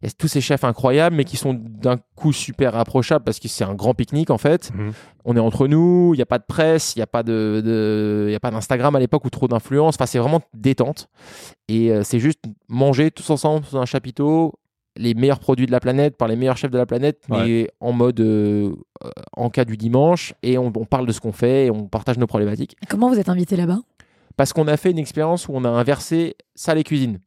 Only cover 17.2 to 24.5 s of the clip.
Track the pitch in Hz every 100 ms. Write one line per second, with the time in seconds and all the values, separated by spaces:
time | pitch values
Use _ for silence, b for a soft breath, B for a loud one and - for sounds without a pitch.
17.2 | - 113 113 117 113 _ 117 120 123 117
18.2 | 110 107 104 104 101 - - - - -
19.2 | - - 120 110 120 107 110 123 151 170
20.2 | - - 120 127 123 107 110 135 127 110
21.2 | 117 104 123 131 131 107 101 110 101 123
22.2 | 120 110 104 107 - - - 202 247 247
23.2 | 190 180 175 180 170 185 - _ b b
24.2 | b - 139